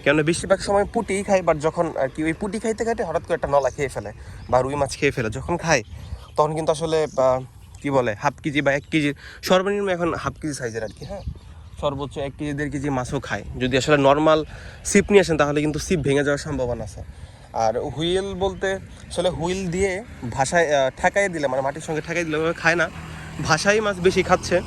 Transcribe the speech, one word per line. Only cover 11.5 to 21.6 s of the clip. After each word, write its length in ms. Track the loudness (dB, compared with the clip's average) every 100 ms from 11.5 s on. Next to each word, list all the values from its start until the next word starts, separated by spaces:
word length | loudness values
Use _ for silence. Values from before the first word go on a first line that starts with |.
| -18 -18 -6
সর্বোচ্চ 340 | -4 -4 -8 -6 -8
এক 60 | -6
কেজি, 140 | -6 -4
দেড় 140 | -4
কেজি 160 | -4 -2 -2
মাছও 220 | -2 -6 -4
খায়। 160 | -8 -8 -4
যদি 140 | 0 2
আসলে 160 | 4 6 6
নরমাল 320 | 6 6 4 2 -10 -16 -12 2
ছিপ 160 | 4 8
নিয়ে 120 | 6 6
আসেন 100 | 4
তাহলে 180 | 2 2 0
কিন্তু 140 | -2 0
ছিপ 140 | 0 2
ভেঙে 160 | 2 2
যাওয়ার 140 | 0 -2
সম্ভাবনা 360 | -4 -4 -4 -8
আছে। 140 | -12 -14 -16 -18 -20 -12 0
আর 100 | 0 2 -4 -4
হুইল 320 | 0 0 -2 -2
বলতে 260 | -2 0 -2 -4 -8 -18 -10
আসলে 180 | -2 0 0
হুইল 240 | -2 -2 -2 0
দিয়ে 160 | 0 -2 -8 -12 -10 -2
ভাসায়, 320 | 2 4 4
আহ, 200 | 4 2 2
ঠেকাই 260 | 0 2 0 0
দিলে, 100 | -2
মানে 100 | 0